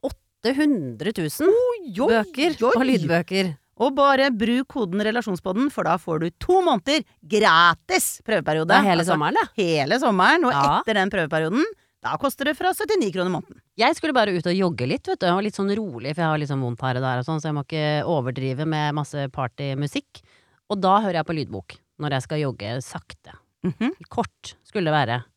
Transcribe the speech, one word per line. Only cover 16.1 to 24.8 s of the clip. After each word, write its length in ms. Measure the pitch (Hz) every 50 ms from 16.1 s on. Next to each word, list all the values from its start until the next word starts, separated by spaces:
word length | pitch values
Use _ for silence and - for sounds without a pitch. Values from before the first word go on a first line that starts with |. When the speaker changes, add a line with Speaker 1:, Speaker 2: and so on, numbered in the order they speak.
| 151
Speaker 1:
for 60 | 165
jeg 80 | 170 160
har 80 | 156 151
litt 120 | 147 139
sånn 120 | 143 135
vondt 200 | 131 120 120 113
her 140 | - 131 127 127
og 40 | 131
der 120 | 131 127 123
og 60 | 123
sånn, 160 | - 160 156
så 80 | 147 160
jeg 80 | 147 147
må 80 | 139
ikke 400 | _ 160 156 151 151 151 147 -
overdrive 600 | - 170 147 123 127 127 131 131 131 131 127 156 156
med 260 | 160 151 151 147 147
masse 340 | 151 147 - - 147 139 135
partymusikk. 880 | - - 135 117 _ - 143 139 135 135 147 143 - 277 - _ _ - _ _ _ _ _ _ _ _ _ _
Og 120 | 208 202
da 180 | 185 190 190 208
hører 200 | 220 202 175 165
jeg 40 | 151
på 120 | - 170 156
lydbok, 400 | 135 - 104 98 92 _ - - _ _ _ _
når 100 | 151 147
jeg 100 | 143 135 123
skal 140 | - 156 151
jogge 420 | 151 139 120 - 101 104 117 135
sakte. 520 | - - - - _ _ - _ _ - - - _ _ _ _ -
Speaker 2:
Mhm. 280 | 185 143 _ 220 254 370 _ 165 _
Speaker 1:
Kort 460 | - - 226 - _ _ - - - _ _
skulle 220 | _ - 214